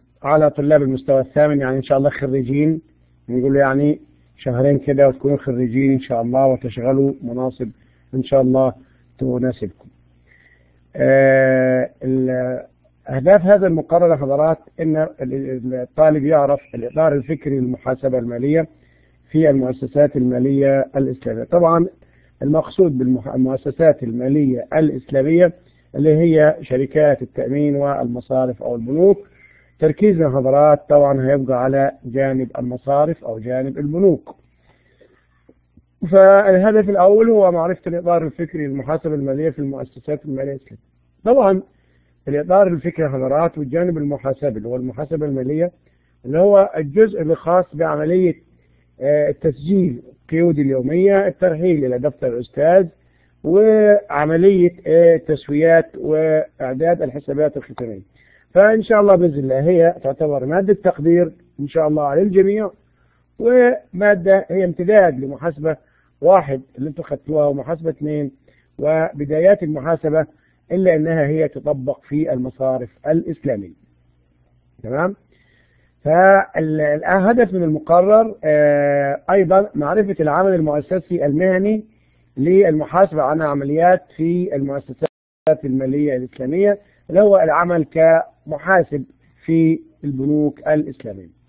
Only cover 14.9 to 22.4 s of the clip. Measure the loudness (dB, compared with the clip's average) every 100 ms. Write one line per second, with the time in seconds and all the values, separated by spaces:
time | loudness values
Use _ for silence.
14.9 | -2 -4 -6 -8 -8 -8 -8 -8 -8 -8
15.9 | 2 2 2 2 2 2 -2 -6 -12 -8
16.9 | 0 0 0 -4 -8 -4 -4 -4 -6 -6
17.9 | -4 -2 -4 -6 -6 0 0 -2 _ _
18.9 | _ _ _ _ 2 2 2 0 -6 -6
19.9 | 0 0 0 -2 0 0 0 2 0 -2
20.9 | -4 -4 -6 -8 -8 -2 2 2 2 0
21.9 | _ _ _ _ -8